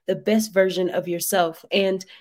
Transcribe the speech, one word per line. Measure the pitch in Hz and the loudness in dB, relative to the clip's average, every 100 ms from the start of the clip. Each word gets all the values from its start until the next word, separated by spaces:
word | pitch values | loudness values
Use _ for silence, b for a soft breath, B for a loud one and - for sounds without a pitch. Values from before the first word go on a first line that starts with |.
| - | -6
the | |
best | 190 202 220 214 | -4 0 0 2
version | 190 190 175 180 | 2 2 2 -2
of | 180 175 | -2 -4
yourself. | 170 - 196 165 160 - | -4 -2 0 0 -2 -2
And | 202 190 190 - B | 0 0 -2 -8 B